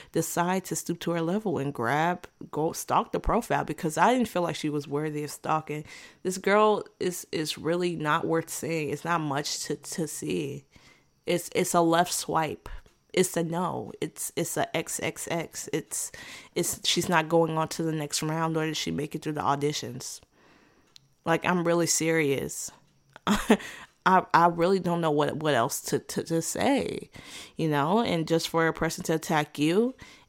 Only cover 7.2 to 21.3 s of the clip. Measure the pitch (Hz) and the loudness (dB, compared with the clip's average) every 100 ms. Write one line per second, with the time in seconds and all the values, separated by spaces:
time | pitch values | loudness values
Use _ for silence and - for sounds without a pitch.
7.2 | - - 156 - 143 175 180 165 151 160 | -6 -4 -4 -4 -2 0 0 0 0 0
8.2 | - 165 160 - 143 165 147 147 165 170 | 2 0 -2 -6 -4 -2 -2 -4 -2 -2
9.2 | 151 139 147 - - 143 - - 151 - | 0 -2 -4 -6 -6 -8 -6 -6 -6 -6
10.2 | 151 175 143 139 - - - _ _ _ | -4 -4 -4 -10 -14 -20 -20 _ _ _
11.2 | - 202 - - 180 180 170 165 175 - | -2 -2 0 -2 2 4 6 4 4 -2
12.2 | - 160 156 - - - - _ _ - | -2 -2 -2 -6 -10 -14 -14 _ _ 2
13.2 | 180 - 170 170 180 127 107 - 156 - | 2 0 -2 -2 -4 -4 -8 -8 -8 -6
14.2 | - - 165 - - 160 - - - - | -6 -4 -2 -2 -2 -2 -4 -4 -6 -6
15.2 | - 170 151 - - 156 - - - - | -4 -4 -6 -10 -6 -6 -4 -8 -8 -10
16.2 | - - - - 175 - - - 170 170 | -16 -18 -8 -4 -2 -2 0 0 2 2
17.2 | 156 170 160 160 156 - 165 156 147 - | 4 4 4 0 -2 -2 -2 -2 -4 -4
18.2 | 156 160 165 160 160 156 - 165 151 156 | -2 0 0 0 -2 -2 -4 -4 -6 -6
19.2 | 151 151 101 143 143 151 117 131 - - | -6 -2 0 0 0 -2 -8 -10 -12 -14
20.2 | - _ _ _ _ _ _ - _ _ | -18 _ _ _ _ _ _ -20 _ _
21.2 | 170 | -2